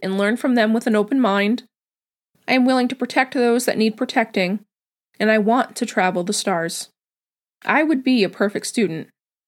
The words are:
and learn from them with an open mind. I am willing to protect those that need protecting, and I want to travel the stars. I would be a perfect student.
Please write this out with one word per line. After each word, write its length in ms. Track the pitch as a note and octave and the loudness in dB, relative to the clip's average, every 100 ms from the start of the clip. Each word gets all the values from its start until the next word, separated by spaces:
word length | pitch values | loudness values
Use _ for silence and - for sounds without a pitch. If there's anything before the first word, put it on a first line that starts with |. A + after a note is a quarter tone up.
and 160 | F#3+ F#3+ | -6 -2
learn 180 | G3+ A#3+ | 0 0
from 180 | C#4 | 0
them 200 | A#3+ G#3+ | 2 2
with 120 | A3+ A#3 | 0 0
an 80 | |
open 240 | G#3+ G#3 C4+ | 0 2 0
mind. 440 | A3+ G3+ G3+ A#3+ - _ _ _ _ _ _ _ - | 2 2 0 -2 -6 _ _ _ _ _ _ _ -2
I 60 | |
am 140 | C4 B3 | 2 2
willing 220 | C4 B3 | 2 0
to 80 | C4 | -4
protect 360 | B3 C#4+ C4 | -2 -2 0
those 320 | C#4 A#3+ A#3 | 0 2 2
that 140 | - - | 0 0
need 180 | A3 A3 | 0 -2
protecting, 640 | B3+ - A3 G3+ F3+ G#3 - _ _ _ _ - | -4 -2 -2 -2 -2 -2 -8 _ _ _ _ -2
and 120 | G#3+ | 0
I 80 | A3 | 2
want 360 | G3+ B3 - - | 2 2 0 -4
to 100 | A3 | -4
travel 360 | A3 F#3 F3+ | 0 0 0
the 120 | F3 | -4
stars. 560 | G3+ G3+ E3+ E3+ - - _ _ _ _ _ _ _ | -4 -2 -4 -4 -8 -12 _ _ _ _ _ _ _
I 180 | - B3 | 0 2
would 220 | D#4 C4 | 2 0
be 180 | B3+ B3+ | 2 2
a 60 | F3+ | 0
perfect 380 | - G#3 G#3 - | 0 -2 -2 -6
student. 420 | - F#3 D#3+ - _ _ _ | -2 -2 -4 -12 _ _ _